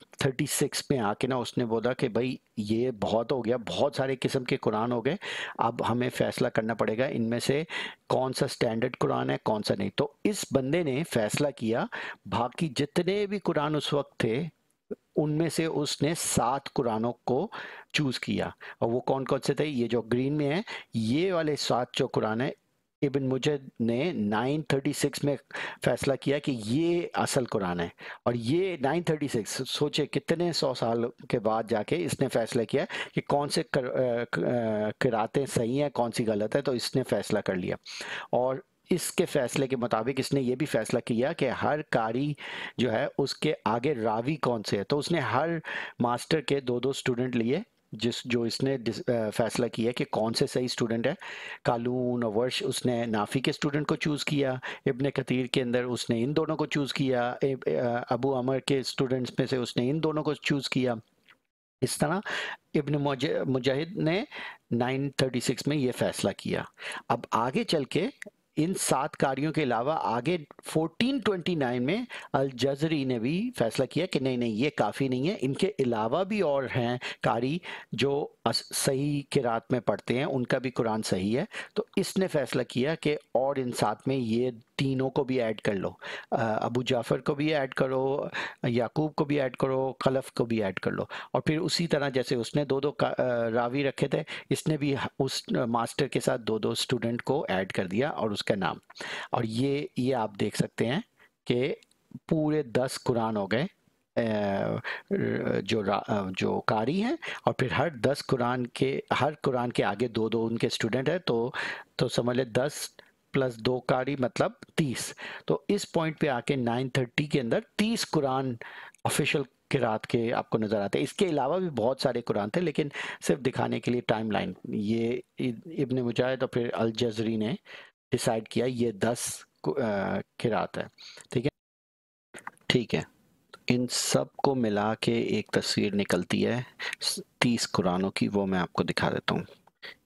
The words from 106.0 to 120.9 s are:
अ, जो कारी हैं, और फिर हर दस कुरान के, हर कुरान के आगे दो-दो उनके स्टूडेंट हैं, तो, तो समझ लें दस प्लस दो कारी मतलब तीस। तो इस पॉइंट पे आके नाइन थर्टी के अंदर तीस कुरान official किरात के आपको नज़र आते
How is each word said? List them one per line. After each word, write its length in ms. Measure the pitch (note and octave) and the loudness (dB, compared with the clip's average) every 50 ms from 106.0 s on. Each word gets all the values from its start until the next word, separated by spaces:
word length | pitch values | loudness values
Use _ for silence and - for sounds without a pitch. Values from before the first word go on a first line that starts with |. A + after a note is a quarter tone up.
| - - | 0 0
अ, 220 | A2 G2+ F#2+ F#2 | -2 -2 -2 -2
जो 300 | F#2 - G#2 G2+ G2 G2 | -2 -2 0 0 0 0
कारी 400 | - - A#2 G#2+ A2 C3 E3+ G3 | 0 0 0 2 2 0 0 0
हैं, 180 | G#3+ B3+ E4+ - - - - - - | 0 0 -2 -4 -6 -8 -10 0 0
और 80 | B2 A2+ - | 0 2 2
फिर 120 | C3 A#2+ - | 0 0 2
हर 180 | B2+ C#3+ E3+ D3+ | 2 0 0 0
दस 260 | A2+ G#2+ B2+ C#3+ - - | 0 0 0 0 0 0
कुरान 420 | - C3+ B2 A#2+ A#2+ B2+ B2+ B2 | -2 0 0 2 0 0 0 -2
के, 400 | A#2 - - C3+ C3+ C#3+ D3 - - D3+ | -4 -2 0 0 0 0 -2 -2 0 0
हर 220 | - C3 D3+ D3 | 2 2 0 0
कुरान 360 | - - C#3+ B2+ B2 A#2+ B2 | 0 -2 0 0 0 0 0
के 120 | A2 - B2 | 0 0 0
आगे 260 | A#2+ A2+ G#2 B2+ A#2+ | 0 0 0 -2 -2
दो-दो 380 | G#2+ A2+ A2 A2 A2 A2+ A2+ | 0 0 0 0 2 0 0
उनके 220 | A2+ A2+ G#2+ - A#2 | 0 0 0 0 -2
स्टूडेंट 400 | - - - A2+ A2 B2+ C3+ D3 | 0 0 -2 0 0 0 0 0
हैं, 120 | E3 F#3 | 0 0
तो, 340 | - - B2 A#2 A#2 B2+ - - - - - - - - _ - | 0 0 0 0 0 -2 -4 -6 -6 -6 -8 -10 -12 -14 _ 0
तो 100 | C3+ A#2+ | 0 2
समझ 280 | - - A#2 A#2+ B2 | 2 0 0 2 2
लें 160 | B2 C3 A#2+ G#2+ | 0 0 0 0
दस 440 | B2+ C3 D3 - - - - - - - _ _ _ _ _ - | 0 0 0 -2 -6 -10 -12 -12 -18 -20 _ _ _ _ _ 0
प्लस 240 | C#3 C3 B2+ A#2 | 0 0 0 -2
दो 240 | A2+ A2 B2+ B2+ B2 | -2 -2 0 0 0
कारी 360 | - - C#3 B2+ C3 C3+ C#3+ C3+ | 0 0 0 0 0 -2 -2 0
मतलब 380 | B2+ A#2 - - C#3+ - - - - - _ - | -2 -2 2 2 0 0 0 -6 -16 -6 _ 0
तीस। 360 | D#3+ C3 G#2+ - - - - - - - - - - | 0 0 0 -2 -6 -8 -10 -12 -12 -12 -12 -10 -2
तो 180 | - D#3 - - - | -2 -2 0 2 0
इस 140 | G3+ G3+ - | 0 0 0
पॉइंट 340 | - - F#3+ D#3+ D#3+ D3 - | -2 -2 -2 -2 -2 0 0
पे 80 | D#3 | 0
आके 300 | D3 B2+ A#2+ - - C#3+ | 0 0 0 0 0 0
नाइन 340 | C3 A#2+ A#2 A#2 B2 C3+ A#2+ - | 2 2 0 0 0 -2 0 0
थर्टी 300 | C3 B2+ A#2 - - D3+ | 0 0 2 0 -2 0
के 140 | D3 D#3 C#3+ | 2 0 0
अंदर 240 | A#2+ A2+ C#3 G#3 - - _ - | 2 2 0 0 -2 -4 _ 0
तीस 260 | G#3 A3+ A#3 G#3+ - | 0 0 2 0 -2
कुरान 540 | - - D#3+ C#3 C3 C3 C3+ C3+ C3 A#2+ - - - - - - - - _ - | 0 0 0 2 2 0 0 0 -2 -4 -6 -8 -14 -14 -16 -18 -18 -20 _ -2
official 380 | C3 - - D3 - - D3+ C#3 - _ _ _ _ | 0 0 2 2 2 2 0 -2 -2 _ _ _ _
किरात 340 | - C#3 A#2+ A2+ A2 A2 - | 2 2 4 2 2 0 0
के 260 | - - A#2+ A2+ A#2 | 0 0 2 2 2
आपको 280 | B2 G#2 - - - A2+ | 2 0 0 0 0 0
नज़र 180 | A2 G3+ A2 | 2 2 2
आते 220 | G#2 G2 - | 2 2 2